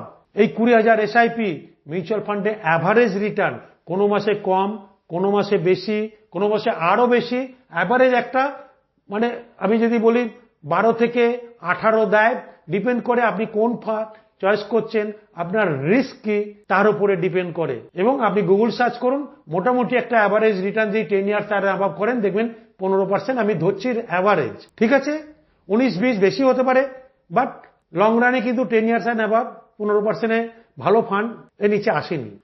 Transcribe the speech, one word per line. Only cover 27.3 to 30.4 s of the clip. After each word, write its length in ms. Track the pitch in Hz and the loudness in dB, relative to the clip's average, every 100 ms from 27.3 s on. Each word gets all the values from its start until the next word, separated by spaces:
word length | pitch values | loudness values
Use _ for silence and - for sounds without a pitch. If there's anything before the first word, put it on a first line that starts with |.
but 140 | 175 277 - - _ _ | -2 -2 -4 -20 _ _
লং 280 | 165 214 233 | 0 2 4
রানে 200 | 247 254 | 2 2
কিন্তু 240 | 226 240 214 | 0 -2 0
টেন 200 | 226 220 | 0 2
ইয়ার্স 180 | 233 233 | 0 -2
and 140 | 226 | -2
above 260 | 214 220 277 - - - | 0 0 -2 -8 -20 -6
পনেরো 240 | 208 208 | -2 0
পার্সেন্টে 480 | 208 208 226 226 | 0 -2 0 0